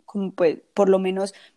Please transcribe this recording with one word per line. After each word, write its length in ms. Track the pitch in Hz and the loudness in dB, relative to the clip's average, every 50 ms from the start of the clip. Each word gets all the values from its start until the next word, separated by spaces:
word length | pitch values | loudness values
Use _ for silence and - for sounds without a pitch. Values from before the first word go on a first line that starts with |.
| _ | _
con, 280 | - - 202 196 180 | -10 -6 -6 -6 -4
pues, 260 | - - 175 156 - - _ _ - | -2 0 0 0 0 -2 _ _ 0
por 140 | 202 202 190 | 0 4 4
lo 100 | 190 190 | 4 2
menos 360 | 190 185 190 190 196 196 - - - _ _ | 2 -2 -4 -4 -6 -6 -8 -14 -20 _ _